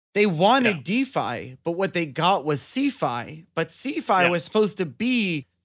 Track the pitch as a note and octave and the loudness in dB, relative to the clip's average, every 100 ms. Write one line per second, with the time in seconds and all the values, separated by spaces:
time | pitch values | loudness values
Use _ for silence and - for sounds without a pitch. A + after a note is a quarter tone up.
0 | _ G3+ G#3 D#3 G3 C4+ A#3 E3 C#3 A#3+ | _ 2 2 4 4 4 2 -2 -2 -2
1 | C4 D#3 A2+ A2 G#2+ C3+ E3 F3 F#3+ F3 | -2 -2 -4 -4 -8 -10 -6 -2 -2 -2
2 | D#3 C3 F3 F#3+ C#3+ C#3 - B3+ C#4 - | -4 0 2 2 0 -2 -2 -2 -2 0
3 | C#3+ A#2+ A2+ D#3 - A#3 B3 - C4+ D#4 | -2 -2 -8 -14 -10 -6 -4 -6 -6 -4
4 | - F#3+ F3 F3 - G#3+ G#3+ - E3 - | 2 4 4 2 0 2 2 0 -6 -2
5 | A#3+ B3 F#3+ D#3 - _ | 0 0 0 -2 -6 _